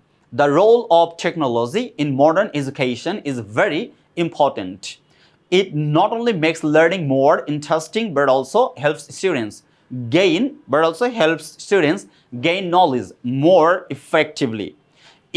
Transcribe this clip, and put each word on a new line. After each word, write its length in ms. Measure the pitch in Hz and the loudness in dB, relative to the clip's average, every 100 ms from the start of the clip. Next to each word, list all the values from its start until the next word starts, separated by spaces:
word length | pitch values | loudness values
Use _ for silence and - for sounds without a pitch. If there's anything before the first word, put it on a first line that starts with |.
| _ _ _ 123 | _ _ _ 0
the 80 | 147 147 | 2 4
role 240 | 214 240 - 170 | 6 4 4 2
of 80 | 170 - | 2 -2
technology 600 | 175 165 139 117 120 185 254 - | -6 -2 -2 -2 -2 -4 -6 -4
in 60 | 147 135 | -2 2
modern 260 | 151 165 175 147 | 2 2 0 -4
education 540 | 135 - 127 117 165 202 147 | -6 -4 -4 -4 -6 -8 -8
is 60 | 123 101 113 | -10 -6 -2
very 220 | 196 156 240 _ _ - | -2 -2 -8 _ _ -6
important। 560 | 170 - 139 - 92 95 - - _ _ _ _ - 180 | -4 0 -2 -2 -10 -12 -16 -18 _ _ _ _ -2 -2
It 80 | 190 151 151 151 | 0 -4 -2 0
not 120 | 202 226 | 0 -2
only 180 | 233 190 160 | -2 -2 -2
makes 140 | 160 156 156 | -2 2 4
learning 260 | 170 190 143 135 | 4 2 -2 2
more 200 | 143 190 - | 4 2 -2
interesting, 520 | 147 147 165 160 220 226 139 | -6 -2 -4 -2 -6 -2 0
but 100 | 139 | 2
also 260 | 131 123 214 254 - | 2 0 0 0 0
helps 180 | 147 151 - - | -4 -4 -10 -6
students 380 | 190 143 107 - _ _ _ 127 117 156 | -2 -2 -6 -10 _ _ _ -12 -2 2
gain, 260 | 190 165 277 - - | 2 2 -2 -6 -2
but 80 | 139 165 | 0 0
also 200 | 165 240 226 | 0 -2 0
helps 220 | 160 156 - - - | 0 0 -6 -16 -2
students 360 | 196 147 196 - _ _ 120 160 | 2 2 0 -8 _ _ -4 -2
gain 160 | 185 180 | -2 0
knowledge 340 | 175 175 127 - - 123 135 156 | 2 2 0 -6 -10 -6 0 4
more 260 | 185 160 185 - 135 | 6 4 2 -4 -14
effectively। 720 | - 160 151 - 127 110 87 - _ _ _ _ _ | -2 0 0 -2 -4 -4 -8 -12 _ _ _ _ _